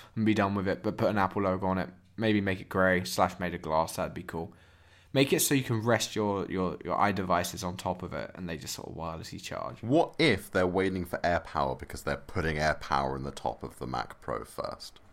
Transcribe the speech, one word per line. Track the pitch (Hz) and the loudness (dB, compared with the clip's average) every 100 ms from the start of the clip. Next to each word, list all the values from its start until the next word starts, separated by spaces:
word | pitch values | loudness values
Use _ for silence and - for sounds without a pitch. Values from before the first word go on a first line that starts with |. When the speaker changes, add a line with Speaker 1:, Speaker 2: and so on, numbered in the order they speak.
| - - | -10 0
Speaker 1:
and | |
be | 107 | 4
done | 107 98 | 4 4
with | 101 95 | 2 0
it, | 85 | 0
but | 107 - | -2 2
put | 117 | 2
an | 104 | 4
Apple | 95 104 | 2 2
logo | 98 92 95 | 2 2 2
on | 92 | 0
it. | - - - - | -2 -8 -16 0
Maybe | 110 104 | 4 4
make | 98 95 | 2 -2
it | - | -2
grey | 98 92 92 | 4 6 4
slash | 92 - 92 - | 2 2 2 0
made | 90 | -4
of | 87 | -4
glass. | 80 78 82 - | 0 0 0 -2
That'd | 78 | -4
be | 87 | -6
cool. | 90 82 85 - - - _ - _ | -8 -8 -8 -12 -20 -20 _ -20 _
Make | 135 139 | 0 2
it | 165 | 2
so | - | 4
you | 139 | 2
can | 131 113 | 2 0
rest | 117 110 - 107 | 2 2 2 -2
your, | 104 98 - | 0 0 -2
your, | 92 90 71 | -2 -2 -2
your | 85 82 | -2 2
iDevices | 104 98 90 87 90 85 | 2 2 2 0 0 -4
on | 90 90 | -6 -4
top | 95 90 | -4 -4
of | 87 | -6
it | 78 55 | -8 -8
and | - 90 | -8 -8
they | 82 | -8
just | - | -8
sort | - - | -10 -10
of | - | -8
wirelessly | 82 82 87 - | -8 -8 -10 -12
charge. | - - 85 - | -8 -8 -8 -6
Speaker 2:
What | 110 156 160 - | 2 4 2 2
if | 156 95 - | 4 4 2
they're | 95 90 | 2 4
waiting | 92 95 92 | 4 2 0
for | 87 - | -4 -2
AirPower | 85 85 - 76 69 65 | 0 0 0 -2 -2 -2
because | - - | -8 -8
they're | 71 69 | -4 -6
putting | - 95 80 76 | -4 -2 0 2
AirPower | 76 76 - 71 67 | 2 0 0 0 0
in | 67 | -2
the | 69 | -6
top | - - - | -6 -6 -6
of | 65 - | -8 -8
the | 64 | -6
Mac | 60 - - | -6 -6 -10
Pro | - 57 | -8 -6
first? | - - - - - - - | -8 -8 -8 -10 -14 -20 -20